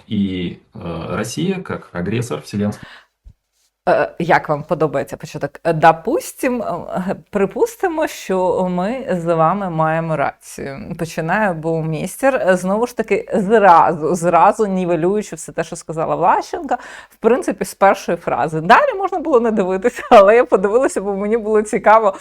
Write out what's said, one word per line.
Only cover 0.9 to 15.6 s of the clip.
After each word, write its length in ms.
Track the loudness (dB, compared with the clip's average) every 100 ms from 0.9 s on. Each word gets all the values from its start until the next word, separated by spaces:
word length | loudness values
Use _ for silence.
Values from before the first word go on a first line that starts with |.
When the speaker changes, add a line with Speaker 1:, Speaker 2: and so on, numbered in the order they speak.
| -10 -8 -6
Speaker 1:
Россия, 440 | -6 -4 -4 -4
как 280 | -8 -12 -10
агрессор 480 | -6 -2 -2 -2 -6
вселенской 480 | -6 -4 -2 -4 -12 -20 _ _ -20 -20 _ _ _ _ 0
Speaker 2:
Е, 260 | 2 0 -4
як 300 | 0 0 0
вам 140 | -4
подобається 540 | -4 -2 -2 -2 -6 -10
початок? 340 | -14 -8 -8 -6
Е, 80 | -4
допустим, 880 | 4 4 4 0 -4 -4 -6 -4 -2
е, 540 | -4 -8 -8 -6 -6 -8 -6
припустимо, 760 | -2 -2 0 -2 -2 -4 -2 -4
що 640 | -4 -4 -2 0 0 0
ми 360 | -2 -4 -4 -4
з 240 | -4 0
вами 360 | 2 2 0 -2
маємо 460 | -2 0 0 -2 -2
рацію. 800 | -2 -6 -14 -12 -12 -10 -12 -10
Починає 540 | -8 -6 -4 -2 -2
Баумейстер, 840 | -2 -4 -4 -4 -4 -6 -2 0 0 2
е, 80 | 0
знову 300 | 0 -2 -2
ж 100 | -4
таки, 320 | -2 -2 -2
зразу, 800 | -2 2 4 8 8 6 2 -2
зразу 520 | -2 2 4 4 4 0
нівелюючи 720 | -2 0 0 0 -2 -4 -10
все 160 | -10
те, 120 | -8